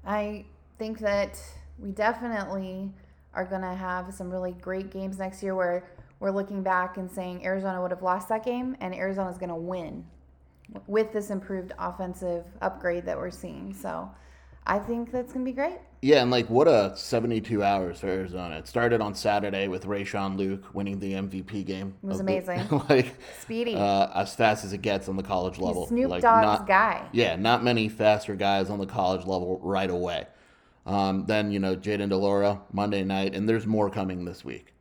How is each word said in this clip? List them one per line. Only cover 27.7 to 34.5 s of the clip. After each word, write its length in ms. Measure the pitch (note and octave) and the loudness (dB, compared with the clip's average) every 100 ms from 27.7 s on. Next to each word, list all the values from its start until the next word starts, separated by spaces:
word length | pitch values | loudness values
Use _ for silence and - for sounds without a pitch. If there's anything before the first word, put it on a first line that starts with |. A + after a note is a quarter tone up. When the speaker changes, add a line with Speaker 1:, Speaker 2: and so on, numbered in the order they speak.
| A#2 G#2+ | 2 0
Speaker 2:
faster 460 | G#2+ G#2+ G#2+ - | 4 4 4 2
guys 340 | G2 G2+ G2 F#2 | 0 2 4 2
on 120 | G2+ | -2
the 60 | F#2+ | -2
college 380 | G2+ F#2 F#2+ F2 | 0 2 2 0
level 340 | F#2 F2+ F#2 | -2 0 -2
right 260 | E2+ F#2+ F#2+ | 0 0 2
away. 360 | F2 F2 E2+ - - _ _ _ _ - | 0 0 -2 -6 -16 _ _ _ _ -2
Um, 380 | G2+ F#2+ F#2+ - | 2 4 2 2
then, 260 | G#2+ G#2 | 2 2
you 80 | G2+ | 2
know, 160 | F#2+ F#2+ | 2 0
Jayden 320 | G2 G#2 G2+ | 0 -2 2
de 80 | F#2+ | 2
Laura, 440 | G2+ G2+ G2+ G2 - | 4 4 4 2 -4
Monday 320 | G2 G#2 G2+ | -2 0 0
night, 320 | F#2+ F#2+ G2 F2+ | 0 0 0 0
and 120 | G#2+ | 2
there's 200 | A2+ G#2 | 2 2
more 200 | A2 G2+ | 2 2
coming 360 | F#2+ F#2+ F#2 | 0 -4 -4
this 200 | F2+ - | -8 -10
week. 300 | - | -12